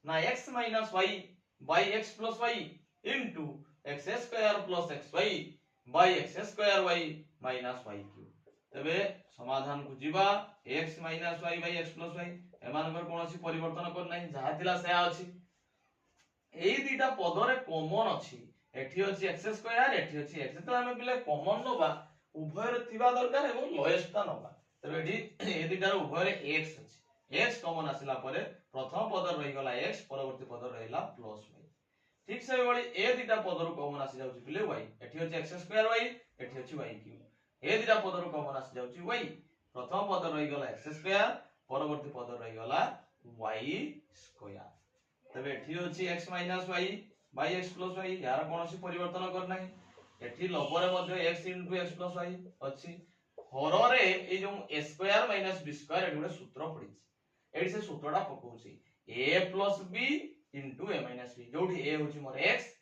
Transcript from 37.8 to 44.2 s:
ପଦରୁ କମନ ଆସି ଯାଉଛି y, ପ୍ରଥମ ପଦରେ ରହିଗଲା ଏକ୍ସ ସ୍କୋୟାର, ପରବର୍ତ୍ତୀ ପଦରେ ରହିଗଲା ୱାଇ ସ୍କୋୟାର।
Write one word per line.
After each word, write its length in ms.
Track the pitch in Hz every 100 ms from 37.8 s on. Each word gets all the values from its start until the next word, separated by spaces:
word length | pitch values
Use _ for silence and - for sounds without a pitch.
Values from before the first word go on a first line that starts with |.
| 226 208
ପଦରୁ 260 | 185 175 170
କମନ 240 | 151 143 135
ଆସି 160 | - 123
ଯାଉଛି 240 | 123 147
y, 200 | 175 240 180 - - _ _
ପ୍ରଥମ 260 | 123 123 190 180
ପଦରେ 240 | 185 165
ରହିଗଲା 340 | 151 147 143 -
ଏକ୍ସ 160 | - 156 156
ସ୍କୋୟାର, 320 | 180 196 - - - _ _
ପରବର୍ତ୍ତୀ 420 | 135 151 147 143
ପଦରେ 280 | 127 120 120
ରହିଗଲା 400 | 113 110 117 - - - _ _ 120 113
ୱାଇ 380 | 110 110 139 190 285 - _
ସ୍କୋୟାର। 580 | -